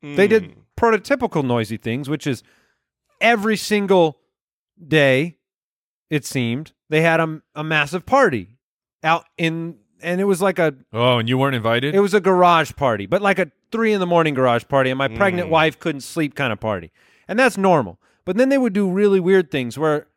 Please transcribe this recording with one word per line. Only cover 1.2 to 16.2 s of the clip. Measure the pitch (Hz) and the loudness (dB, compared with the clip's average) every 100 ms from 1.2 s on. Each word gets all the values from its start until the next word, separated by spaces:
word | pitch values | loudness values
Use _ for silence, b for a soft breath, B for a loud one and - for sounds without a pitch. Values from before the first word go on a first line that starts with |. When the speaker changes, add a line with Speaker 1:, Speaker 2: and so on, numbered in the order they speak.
| 240 165 135 | -2 -2 -2
Speaker 1:
noisy | 120 107 110 | -2 -2 -6
things, | 117 120 139 | -6 -6 -6
which | 151 151 | -6 -4
is | 120 _ _ _ _ _ _ _ _ | -6 _ _ _ _ _ _ _ _
every | 214 233 208 214 | 0 2 0 -2
single | - 208 202 190 165 - _ _ _ _ _ _ 165 | 0 -2 2 4 4 0 _ _ _ _ _ _ 0
day, | 156 139 131 170 - _ _ _ _ _ _ _ | 2 4 2 -2 -8 _ _ _ _ _ _ _
it | 151 - | -6 -4
seemed, | 139 117 123 156 _ _ | -4 -4 -4 -8 _ _
they | 156 | 0
had | 165 165 | 2 2
a, | 160 156 _ - | 0 -6 _ -12
a | |
massive | 151 156 143 175 - | -4 -2 -2 -6 0
party | 269 240 123 92 120 _ _ _ _ | 2 2 0 -10 _ _ _ _ _
out | 160 165 _ - | -2 -2 _ -6
in, | 165 165 165 165 _ _ | -4 -4 -10 -14 _ _
and | 165 180 | -6 -2
it | 202 | 0
was | 180 | 0
like | 190 185 | 0 0
a | 160 135 _ | -2 -2 _
Speaker 3:
Oh, | 110 123 123 | 0 2 2
and | 113 | 0
you | 131 | 0
weren't | 139 127 | 0 0
invited? | 110 117 135 190 | 0 0 0 0
Speaker 1:
it | |
was | 202 202 | 2 2
a | |
garage | 185 185 180 170 147 - | 2 4 4 4 0 -2
party, | 139 107 98 | -2 -2 -2
but | 190 | -2
like | 202 185 | 0 -2
a | 170 _ _ | -4 _ _
three | 226 226 | -2 0
in | 208 | 0
the | 180 | 2
morning | 175 160 | 2 2
garage | 135 127 120 - | 2 2 0 0
party, | 139 131 | 0 0
and | 131 | 0
my | 139 | -4
pregnant | 147 196 175 165 | 0 0 0 0
Speaker 2:
Mm. | |
Speaker 1:
wife | 156 160 - | 2 2 -2
couldn't | 170 143 | -8 -8
sleep | - - | -10 -6